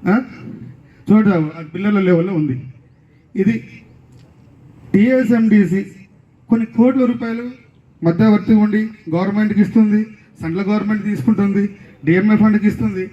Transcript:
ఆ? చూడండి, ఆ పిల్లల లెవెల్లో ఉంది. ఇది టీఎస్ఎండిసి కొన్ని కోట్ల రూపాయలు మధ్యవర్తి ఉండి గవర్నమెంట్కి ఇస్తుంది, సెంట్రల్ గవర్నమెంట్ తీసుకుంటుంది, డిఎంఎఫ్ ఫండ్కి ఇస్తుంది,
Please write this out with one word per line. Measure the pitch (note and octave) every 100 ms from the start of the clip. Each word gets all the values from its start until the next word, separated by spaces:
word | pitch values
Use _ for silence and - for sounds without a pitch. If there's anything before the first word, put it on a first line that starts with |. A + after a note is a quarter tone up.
| F3
ఆ? | A3+ C4 - - - - - - _ -
చూడండి, | G#3+ G#3 F3+ D3+ E3
ఆ | D#3
పిల్లల | E3+ G#3 G3+ F#3
లెవెల్లో | E3+ F#3 F3
ఉంది. | D3 B2+ C3 - _ _ _ _ _ G3+
ఇది | G3+ A3+ - - - - _ - - _ - - - - -
టీఎస్ఎండిసి | F#3+ A#3 C4 A3 A#3 A3 G#3+ F3+ F#3+ - - - _ _ _ -
కొన్ని | A3+ A3+ A3+
కోట్ల | B3 C4 A#3+
రూపాయలు | A#3+ A3+ A#3 B3 B3+ _ _ _ _ E3
మధ్యవర్తి | E3+ A3 G3+ - G#3+
ఉండి | G#3 G#3+ A3 - E3+
గవర్నమెంట్కి | E3+ F#3+ G#3 G#3+ G#3 G3+
ఇస్తుంది, | A3+ G#3+ G#3 A3 - _ -
సెంట్రల్ | E3 F3 G3
గవర్నమెంట్ | G#3 G3+ G#3+ G#3
తీసుకుంటుంది, | F#3+ B2+ F#3+ G3+ G3+ G3+ - - - D3
డిఎంఎఫ్ | F3+ G#3+ G#3+
ఫండ్కి | G#3+ G#3 G#3
ఇస్తుంది, | - A2 F#3 -